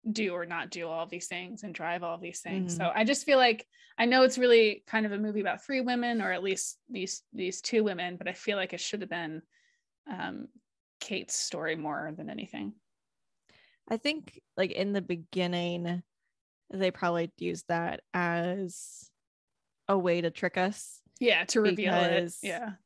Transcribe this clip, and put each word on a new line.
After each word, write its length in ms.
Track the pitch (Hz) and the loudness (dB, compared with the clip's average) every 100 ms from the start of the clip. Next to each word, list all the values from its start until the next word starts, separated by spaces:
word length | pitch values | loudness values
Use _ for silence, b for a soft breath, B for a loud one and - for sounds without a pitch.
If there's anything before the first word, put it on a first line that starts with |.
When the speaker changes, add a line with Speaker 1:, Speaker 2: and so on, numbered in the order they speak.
| 226 | -2
Speaker 1:
do 220 | 214 208 | -2 -2
or 100 | 175 | -2
not 240 | 170 170 170 | -4 -6 -6
do 180 | 170 165 | -8 -6
all 200 | 165 170 | -4 -6
these 200 | 175 - | -8 -8
things 360 | 180 180 226 | -8 -8 -12
and 100 | 208 | -10
drive 300 | 165 165 175 | -6 -4 -2
all 140 | 170 170 | -4 -6
these 220 | 175 - | -10 -10
things. 320 | 180 190 180 | -6 -4 -2
Speaker 2:
Mm-hmm. 100 | 170 | 0
Speaker 1:
So 80 | 180 | 0
I 100 | 208 | 2
just 200 | 220 277 | 2 2
feel 120 | - 269 | 4 6
like, 260 | 247 220 - b b - | 6 4 -6 b b 0
I 80 | |
know 180 | 233 262 | 4 8
it's 140 | 262 262 | 6 6
really 460 | 247 233 214 202 | 8 10 8 4
kind 200 | - 220 | -2 0
of 60 | 214 | 0
a 40 | 202 | 0
movie 220 | 214 208 | -2 0
about 220 | 196 - | -2 -4
three 140 | - 269 | -2 -2
women, 400 | 247 247 240 233 | 0 0 0 0
or 100 | 190 | -2
at 120 | 180 | -2
least 340 | 196 190 - - _ | -2 -2 -4 -8 _
these, 340 | - 190 - _ | -8 -6 -8 _
these 280 | 220 185 185 | -6 -6 -4
two 220 | - 233 | 0 2
women, 320 | 208 180 175 180 | 2 0 -6 -6
but 100 | 175 | -8
I 60 | |
feel 240 | 180 - 202 | -4 -4 -2
like 160 | 185 | -4
it 80 | 170 | -6
should 180 | - 208 | -6 -6
have 80 | 185 | -6
been, 320 | 170 165 160 _ _ _ _ _ _ 302 | -6 -6 -8 _ _ _ _ _ _ -12
um, 360 | 185 90 - - _ _ _ _ _ | -8 -6 -8 -12 _ _ _ _ _
Kate's 360 | - 196 - | -8 -8 -4
story 400 | - - 170 165 | -6 -4 -4 -4
more 380 | 160 151 147 151 | -4 -4 -4 -6
than 140 | 156 147 | -8 -10
anything. 440 | 143 185 - - 214 _ _ _ _ _ _ _ b b b - | -10 -10 -8 -10 -10 _ _ _ _ _ _ _ b b b -6
Speaker 2:
I 80 | 226 | -2
think, 440 | 294 311 - - _ - | -2 -2 -8 -20 _ -4
like, 140 | 190 | -2
in 220 | - 202 | 0 0
the 80 | 202 | -2
beginning, 1040 | 175 175 165 185 180 175 175 175 170 175 - _ _ _ _ _ _ | -2 -6 -4 -2 0 0 -2 -2 -2 -4 -6 _ _ _ _ _ _
they 200 | 190 190 | 0 0
probably 400 | 180 180 170 170 _ | 2 0 0 -2 _
used 280 | 175 170 - | -4 -4 -2
that 340 | 170 170 - _ | 0 0 -6 _
as 960 | 180 175 170 175 190 185 - - - - _ _ _ _ _ _ _ - | 0 0 2 0 -2 -4 -8 -14 -16 -20 _ _ _ _ _ _ _ 0
a 100 | 196 | 2
way 240 | 180 175 | 4 2
to 100 | 170 | 0
trick 260 | - 180 - | -2 -2 0
us. 440 | 185 208 - - _ _ | 0 -2 -14 -18 _ _
Speaker 1:
Yeah, 240 | 240 170 | 4 4
to 160 | 175 233 | 4 4
reveal 320 | 208 175 180 | 4 4 4
it. 160 | 175 175 | 4 4
Speaker 2:
Because 300 | 170 175 - | 4 0 -6
Speaker 1:
Yeah. 300 | 202 170 170 190 | -6 -6 -6 -10